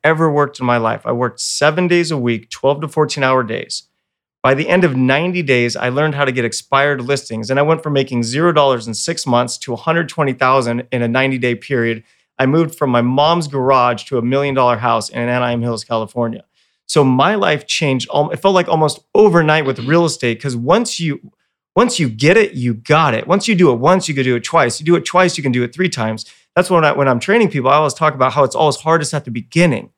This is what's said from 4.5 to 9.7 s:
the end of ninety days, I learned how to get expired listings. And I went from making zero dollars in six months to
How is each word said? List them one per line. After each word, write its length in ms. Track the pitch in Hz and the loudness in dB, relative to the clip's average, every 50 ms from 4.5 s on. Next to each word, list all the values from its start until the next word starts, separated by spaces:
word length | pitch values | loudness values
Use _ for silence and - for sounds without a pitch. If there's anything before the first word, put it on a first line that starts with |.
| 139 | 2
the 160 | 135 156 - | 2 0 0
end 140 | - 185 180 | 2 2 2
of 120 | 160 131 | 2 2
ninety 460 | 131 127 127 135 147 165 180 180 180 | 2 2 2 2 2 0 -2 -2 -2
days, 340 | 165 135 131 123 120 120 110 | 0 0 2 2 2 0 -2
I 140 | - - 123 | -4 -4 -2
learned 260 | 127 139 151 156 143 | -2 0 0 0 0
how 80 | 143 143 | 0 0
to 60 | 131 | 0
get 140 | 123 127 117 | 0 -2 -2
expired 560 | 113 - - - - 139 135 139 143 143 131 | -4 -4 -8 -6 0 0 2 2 2 0 -2
listings. 480 | 120 123 143 131 - - 113 110 110 104 | -2 -2 -4 -4 -4 -8 -10 -8 -4 -2
And 100 | 131 135 | 0 0
I 40 | 147 | 2
went 200 | 151 160 156 - | 2 0 0 -2
from 100 | 156 143 | -2 -2
making 300 | 139 135 135 131 120 117 | -2 -2 -2 -2 -4 -4
zero 280 | 110 123 143 165 175 160 | -2 -2 0 0 2 2
dollars 340 | 151 143 139 131 120 107 | 2 2 2 2 0 -4
in 60 | 117 110 | -8 -10
six 320 | - - - - - - | -8 -6 -6 -6 -6 -2
months 300 | 143 120 120 123 120 - - | 0 0 0 0 0 -6 -10
to 140 | - - | -10 -10